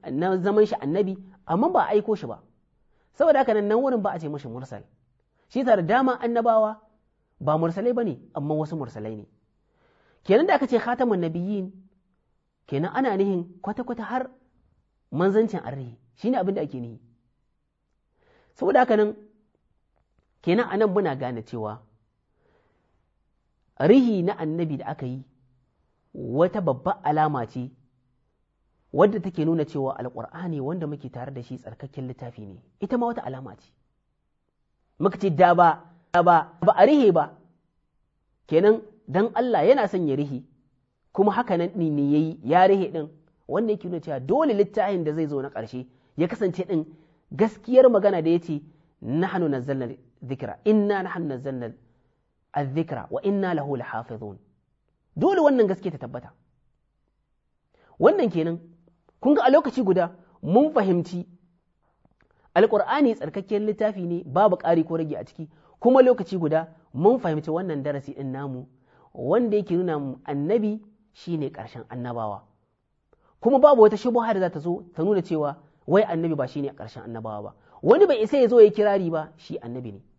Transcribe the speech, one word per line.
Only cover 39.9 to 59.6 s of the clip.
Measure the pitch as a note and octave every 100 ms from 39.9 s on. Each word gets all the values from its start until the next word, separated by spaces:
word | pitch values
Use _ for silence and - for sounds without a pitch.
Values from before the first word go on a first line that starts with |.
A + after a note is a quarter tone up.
| G#3+ D#3+
ya | C3+
rihe, | C#3+ B2+ - _ _ _ _ _ _
kuma | - G3+
haka | G3+ B3 F3
nan | E3+
ɗin | F#3+ D#3+
ne | D3 C#3+
ya | D3+
yi, | D#3+ E3
ya | A#2+ E3+ F#3+
rihe | G3 F3+
ɗin, | D#3+ D#3 - _ _ -
wanda | D#3 A3+
yake | G#3 F3
nuna | F3
cewa | D#3+ C3+
dole | C3+ B3 D#4
littafin | G3+ G3+ G#3+ G3 F#3+
da | D#3
zai | D3+ D#3
zo | C#3+
na | C#3
ƙarshe | - A2 B2+ B2+ _ _ -
ya | F3
kasance | - G3 F3+
ɗin | F3+ E3 D#3 - _ _ _
gaskiyar | C#3 A3 - - B3+ B3+
magana | A3 G3+ F#3+
da | D#3+
ya | E3+
ce, | E3+ D3 - _ _ _
"Nahnu | A2 D3 F#3 F#3 D#3+
nazzalna | C3+ C3 C3+ A#2+ - _ _
dhikra, | B2+ C3 C3 -
inna | G#3 G#3+ G3+ G3
nahnu | F#3 F3 D#3+
nazzalna | C3 C#3 C3 A#2 G#2+ _ _ _ _ _ _ _
adh-dhikra | D3 C#3 D3 E3 B2 -
wa | C#3
inna | G3+ G3+ F#3
lahu | D#3+ C#3+ C3+
lahafizun." | - A2+ A#2 A2 G#2+ F#2+ _ _ _ _ _ _ _ -
Dole | C#4+ G4
wannan | D4 C4 G#3
gaskiya | F#3 F#3
ta | D3+
tabbata. | A#2+ B2+ - _ _ _ _ _ _ _ _ _ _ _ _ _ _ _ _ _
Wannan | E3+ G4+ A#3
kenan, | E3 D#3+ E3+ - _ _ _ _ _
kun | C4
ga | D4
a | C4
lokaci | C#4+